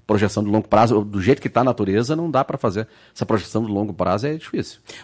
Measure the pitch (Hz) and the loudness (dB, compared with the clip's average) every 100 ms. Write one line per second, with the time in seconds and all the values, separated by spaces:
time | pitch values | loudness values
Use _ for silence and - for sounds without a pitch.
0 | - 107 101 - 104 107 - 104 117 110 | -2 2 2 0 0 0 2 4 4 2
1 | 104 101 90 143 - 117 127 120 98 98 | 0 0 2 2 0 0 0 0 0 0
2 | 120 156 170 131 - 139 117 95 90 - | 0 -2 -2 0 -2 -2 -2 -2 -6 -12
3 | - - 101 110 - 110 113 101 107 85 | -14 -8 -2 -2 -2 -4 -2 -2 -2 -2
4 | 90 101 143 156 - - - - - - | 0 0 -2 -6 -8 -8 -8 -12 -20 -20